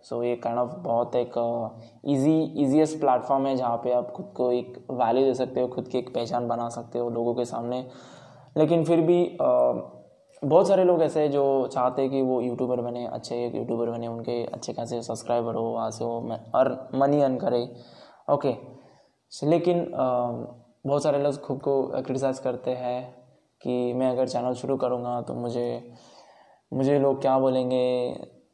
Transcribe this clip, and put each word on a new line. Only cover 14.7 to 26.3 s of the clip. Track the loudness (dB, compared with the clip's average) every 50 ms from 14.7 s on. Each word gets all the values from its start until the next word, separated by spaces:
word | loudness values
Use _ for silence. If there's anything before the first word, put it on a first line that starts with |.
| -8
खासे | -8 -6 -6 -6 -6
सब्सक्राइबर | -4 -6 -8 -8 -4 -2 0 0 0 -2 -2
हो, | -2
वहाँ | -4 -2 -2 -4 -4 -4
से | -4 -6 -6
वो | -4 -4 -6
म-, | -6 -6 -8
अर्न, | -8 -10 -2 2 2 4 4 2 -4 -8 -6 -2 0
मनी | 2 4 4 4
अर्न | 4 2 0 0
करे। | -2 0 0 0 -2 -2 -10 -18 -20 -20 -20 -20 -20 -20 -20 -16 _ 0
ओके, | 0 2 2 -2 -2 -2 -8 -18 -20 -20 -20 -20 -20 _ _ _ _ _ _ _ -12
so | -4 0
लेकिन, | 2 2 4 4 2 2 2
अ, | 0 -2 -2 -2 0 2 2 0 0 -2 -4 -6 -8 -10 -14 -18 -20 _ _ _ _
बहुत | 0 0 2 2
सारे | 2 2 2 2
लोग | 0 0 -2
खुद | -4 -6 -6 -4
को | 0 0 2 2 0
क्रिटिसाइज | 0 -2 -6 -4 -2 -4 0 0 -2 -2 -2
करते | -2 -4 -4 -2 -2 -4
हैं | -4 -2 -2 -4 -4 -4 -6 -10 -16 -20 -20 _ _ _ _ _ _ _
कि | -6 -2 -2 0 0 0 0
"मैं | 0 0 0
अगर | 2 2 0 0
चैनल | 0 -2 -2 -2 -4
शुरू | -4 -2 -2 -2 0
करूँगा | 0 0 0 -2 -2 -4 -4 -4
तो | -4 -6 -6
मुझे, | -6 -4 -4 -4 -2 -2 -2 -4 -6 -10 -14 -20 -20 -20 -20 -20 -20 -20 -20